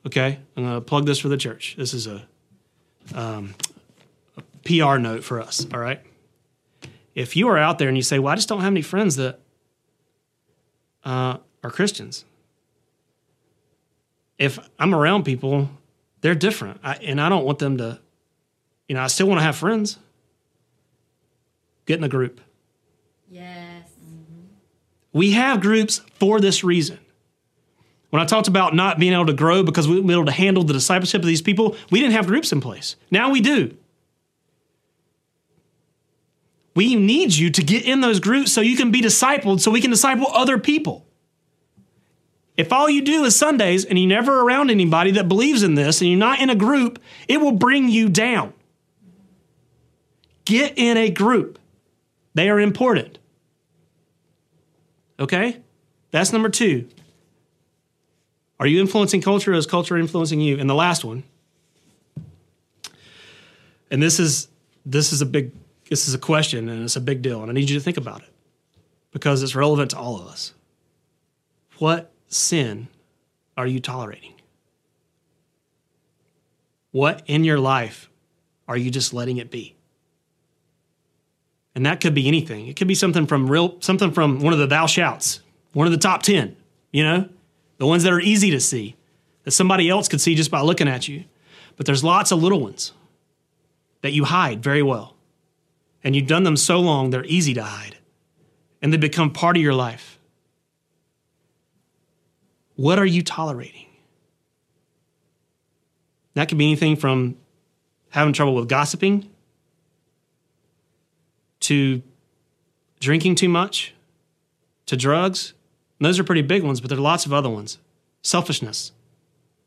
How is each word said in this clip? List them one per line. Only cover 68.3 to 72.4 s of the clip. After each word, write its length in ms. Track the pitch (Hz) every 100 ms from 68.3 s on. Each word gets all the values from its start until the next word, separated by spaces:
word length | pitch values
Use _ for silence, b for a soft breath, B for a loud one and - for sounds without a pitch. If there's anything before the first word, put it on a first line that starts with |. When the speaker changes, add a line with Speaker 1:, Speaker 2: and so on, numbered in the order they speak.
| _ _ _ _ _ _ _ _
Speaker 1:
because 320 | 147 151 135
it's 140 | 135 131
relevant 340 | 147 147 127
to 80 | -
all 220 | 120 101
of 80 | 90
us. 260 | - - - _ _ _ _ _ _ _ _ _ _ _ -
What 340 | 156 170 - _ _
sin 580 | -